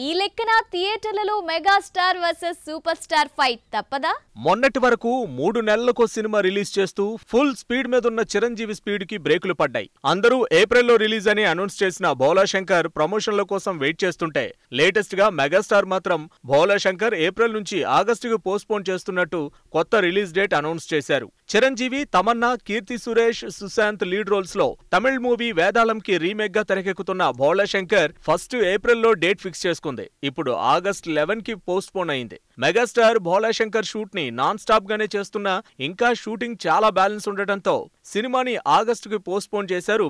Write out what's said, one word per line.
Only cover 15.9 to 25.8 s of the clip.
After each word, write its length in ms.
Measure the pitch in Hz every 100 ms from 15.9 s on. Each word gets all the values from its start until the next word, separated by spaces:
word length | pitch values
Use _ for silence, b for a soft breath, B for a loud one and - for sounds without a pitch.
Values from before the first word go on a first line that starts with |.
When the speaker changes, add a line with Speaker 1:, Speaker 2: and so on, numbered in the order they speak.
Speaker 2:
మాత్రం 260 | 185 185 165 151 b 127
భోళా 260 | 139 185 202 196
శంకర్ 300 | 180 226 196 165
ఏప్రిల్ 300 | 190 233 214
నుంచి 200 | 190 185 113 160
ఆగస్టుకు 400 | 202 233 240 220 185
పోస్ట్ 200 | 196 -
పోన్ 140 | 208 185
చేస్తున్నట్టు 500 | 185 - 185 175 175 143 b b 156
కొత్త 180 | 165 220 180
రిలీజ్ 280 | 190 196 165
డేట్ 180 | 196 160
అనౌన్స్ 300 | 151 165 -
చేశారు. 360 | 156 - 139 110 _ -
చిరంజీవి, 500 | 202 254 240 254 269 285 185
తమన్నా, 360 | 196 233 240 247 -
కీర్తి 280 | 214 190 240 -
సురేష్, 380 | 226 233 226 226 -
సుశాంత్ 480 | 202 - 208 208 185
లీడ్ 220 | 196 190 202
రోల్స్ 220 | 180 196
లో 60 | 135 - - 180
తమిళ్ 240 | 247 262 247
మూవీ 240 | 233 233 165
వేదాళంకి 520 | 180 220